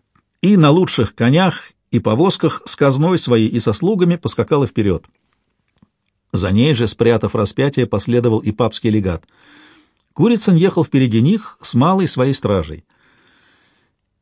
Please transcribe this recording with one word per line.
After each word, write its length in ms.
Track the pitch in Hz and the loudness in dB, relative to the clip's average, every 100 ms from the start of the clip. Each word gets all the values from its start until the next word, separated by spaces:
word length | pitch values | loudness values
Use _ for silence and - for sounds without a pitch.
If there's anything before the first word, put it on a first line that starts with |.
| _ _ _ _ | _ _ _ _
и 140 | 180 202 | 2 4
на 160 | 151 | 6
лучших 420 | 165 185 - 107 | 4 2 -2 -4
конях 600 | - 117 147 185 - - _ _ | 0 0 2 0 -2 -12 _ _
и 80 | 120 | -2
повозках 640 | 104 110 185 - 156 - - | 0 2 0 0 -4 -4 -10
с 120 | - | -2
казной 420 | 139 131 160 180 | 0 2 0 0
своей 300 | - 117 110 | 0 0 0
и 100 | 120 | -2
со 140 | 113 | -4
слугами 420 | 104 170 214 180 175 | -2 -2 0 0 0
поскакала 500 | - - 110 147 135 | -4 -4 -2 0 -2
вперед. 400 | - 101 85 - _ _ _ _ _ _ _ _ _ _ _ _ | -2 -2 -2 -6 _ _ _ _ _ _ _ _ _ _ _ _
За 180 | - 92 | -6 -2
ней 220 | 98 139 | 0 2
же, 160 | 123 113 | 0 -2
спрятав 440 | - 117 117 104 | 0 0 0 -2
распятие, 520 | 113 101 - 180 139 117 | -4 -4 -2 -4 -2 -2
последовал 540 | 104 - 120 120 110 | -4 -2 0 0 0
и 120 | 101 | -2
папский 380 | 104 117 - 113 | -2 -2 -2 -2
легат. 360 | 107 95 85 - _ _ - - _ _ _ _ | 0 -2 -6 -10 _ _ -20 -20 _ _ _ _
Курицын 440 | - 196 233 214 170 | -2 0 2 2 2
ехал 280 | 185 180 | 2 0
впереди 380 | 147 139 131 110 | 0 0 2 2
них 360 | 131 214 - - | 2 0 -4 -14
с 140 | - - | -4 0
малой 340 | 147 190 175 | 2 2 -2
своей 240 | - 127 | -2 -2
стражей. 500 | 131 113 98 78 78 - _ _ _ _ _ _ _ _ _ _ _ _ _ | -2 -2 -2 -4 -12 -18 _ _ _ _ _ _ _ _ _ _ _ _ _